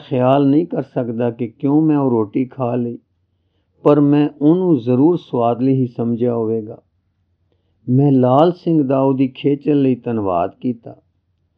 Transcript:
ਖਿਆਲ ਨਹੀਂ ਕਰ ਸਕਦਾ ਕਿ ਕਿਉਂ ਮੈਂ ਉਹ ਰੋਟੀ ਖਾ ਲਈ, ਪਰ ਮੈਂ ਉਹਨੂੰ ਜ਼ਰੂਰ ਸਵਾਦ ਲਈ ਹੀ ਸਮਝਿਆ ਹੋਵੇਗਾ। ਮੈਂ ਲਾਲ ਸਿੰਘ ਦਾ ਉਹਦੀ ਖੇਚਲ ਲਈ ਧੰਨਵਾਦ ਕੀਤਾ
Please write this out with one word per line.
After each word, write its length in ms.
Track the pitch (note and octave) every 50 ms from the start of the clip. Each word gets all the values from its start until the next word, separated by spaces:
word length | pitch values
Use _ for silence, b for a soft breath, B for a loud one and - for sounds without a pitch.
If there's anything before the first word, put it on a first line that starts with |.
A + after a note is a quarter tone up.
| - -
ਖਿਆਲ 380 | C#3 B2 B2+ B2+ C#3 C#3+ C#3+
ਨਹੀਂ 180 | C3+ C#3+ D#3 F3
ਕਰ 160 | - - D3+
ਸਕਦਾ 500 | C3 - - C#3 B2 A#2 A#2 A2+ B2 A#2+
ਕਿ 160 | A2+ A#2+ B2
ਕਿਉਂ 340 | A2 - _ D3 C#3 C#3+ D#3
ਮੈਂ 160 | D#3+ D#3 D3+
ਉਹ 140 | C#3+ C#3 C3
ਰੋਟੀ 340 | A#2+ A2+ G#2+ G#2 - C3+ C3
ਖਾ 300 | B2 - C3+ B2+ A#2+ B2
ਲਈ, 220 | B2+ A#2+ A#2+ A#2+ - _ _ _ _ _ _ _ _ _ _ _ _ _ _ _ _ -
ਪਰ 160 | D3 D3 D3
ਮੈਂ 300 | C#3+ C#3+ D3 D3 D3 D3 - -
ਉਹਨੂੰ 380 | C#3+ D3+ E3+ F#3 F#3 F3+ D#3 A#2+
ਜ਼ਰੂਰ 380 | A2 B2 B2 B2 C#3+ E3+ F3
ਸਵਾਦ 440 | E3 - - - A#2+ A#2 A#2 A#2+ A2+
ਲਈ 120 | B2+ C3+ C3+
ਹੀ 140 | C3 B2
ਸਮਝਿਆ 480 | A#2+ A#2+ - A#2 A#2 A#2+ A2 B2 B2 A#2
ਹੋਵੇਗਾ। 460 | A#2 A2+ A2 A2+ A2+ G#2+ G#2+ - - _ _ _ _ _ _ _ _ _ _ _ _ _ _ _ _ _ _ _ _ - B2
ਮੈਂ 220 | B2+ C3+ C#3+ D3
ਲਾਲ 400 | C3+ B2+ B2+ B2 C3 C#3+ E3 F3+
ਸਿੰਘ 320 | F3 - - E3+ E3 D#3 C#3
ਦਾ 180 | B2+ C3+ C3+
ਉਹਦੀ 260 | C3+ C3+ C3+ C3 C3+
ਖੇਚਲ 540 | C3 C3 - - C#3+ C#3+ C#3 - D3+ D3 C#3+
ਲਈ 140 | C3+ C3 B2
ਧੰਨਵਾਦ 560 | A#2 - A#2+ A#2 A2 G2+ F#2+ F2 E2+ F2 - - _
ਕੀਤਾ 340 | C3 B2+ A#2 - - A#2+ - - _ _ _ _ _ _ _ _ _ _ _